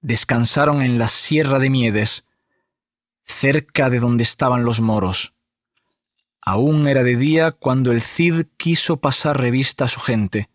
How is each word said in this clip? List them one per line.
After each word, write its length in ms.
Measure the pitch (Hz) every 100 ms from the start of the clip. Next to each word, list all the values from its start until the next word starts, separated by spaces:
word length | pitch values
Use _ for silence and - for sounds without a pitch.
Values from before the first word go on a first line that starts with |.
Descansaron 800 | 139 117 - 117 117 - 147 147
en 180 | 131 120
la 100 | 117
Sierra 500 | - - 156 135 135
de 100 | 135
Miedes, 560 | 135 117 107 107 - _ _ _ _ _ _ _ _ _ _
cerca 680 | - - 110 156 - - 135
de 100 | 123
donde 220 | 120 120
estaban 420 | 117 - 131 123
los 160 | 120 113
moros. 540 | 113 107 95 92 - _ _ _ _ _ _ _ _ _ _ _
Aún 480 | - 98 139 151 147
era 140 | 135
de 140 | 123 120
día 360 | 139 156 160
cuando 400 | 156 135 127 123
el 80 | 120
Cid 460 | - - 170 165 160 _
quiso 420 | 165 165 - 160
pasar 400 | 143 127 156 147
revista 460 | 123 123 131 -
a 40 | 127
su 120 | -
gente. 480 | - 117 101 107 101